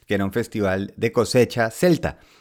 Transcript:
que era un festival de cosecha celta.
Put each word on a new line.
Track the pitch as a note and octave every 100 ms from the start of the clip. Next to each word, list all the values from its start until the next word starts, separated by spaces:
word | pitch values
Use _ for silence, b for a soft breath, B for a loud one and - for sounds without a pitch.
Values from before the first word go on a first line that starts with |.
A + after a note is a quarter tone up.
| _
que |
era | G2+
un | G2
festival | G#2+ A2 A2 G2+ F#2+ G2 -
de | A#2
cosecha | - G#2+ - - - A2+
celta. | - F3+ E3 D#3 - b b